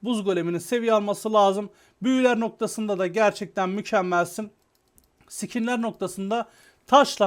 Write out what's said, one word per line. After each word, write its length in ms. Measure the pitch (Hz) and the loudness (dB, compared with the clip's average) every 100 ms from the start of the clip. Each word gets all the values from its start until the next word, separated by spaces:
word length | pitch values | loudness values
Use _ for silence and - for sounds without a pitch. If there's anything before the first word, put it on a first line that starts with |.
buz 220 | 214 220 | -4 -2
goleminin 340 | 196 180 170 170 | 0 -2 -2 -4
seviye 340 | 170 240 226 | -4 -2 2
alması 400 | 214 202 202 220 | 2 0 -4 0
lazım. 380 | 214 196 196 202 _ _ - | 4 4 2 -6 _ _ -4
Büyüler 380 | 233 262 254 226 | 0 2 4 2
noktasında 580 | 226 220 214 - 214 190 | -2 -4 -6 -4 -4 -2
da 80 | 185 | -2
gerçekten 600 | 202 208 208 196 - 185 | 2 2 0 -6 -4 -4
mükemmelsin. 840 | 202 - 208 180 175 175 - 208 _ _ _ _ _ _ _ - | -4 -2 0 2 0 0 -4 -12 _ _ _ _ _ _ _ -18
Skinler 540 | - 202 247 226 240 | -12 -6 -4 -2 -2
noktasında 680 | 226 - 180 190 196 233 220 _ _ _ - | -4 -4 -6 -6 -4 -4 -6 _ _ _ 4
taşla 400 | 277 262 - | 6 6 2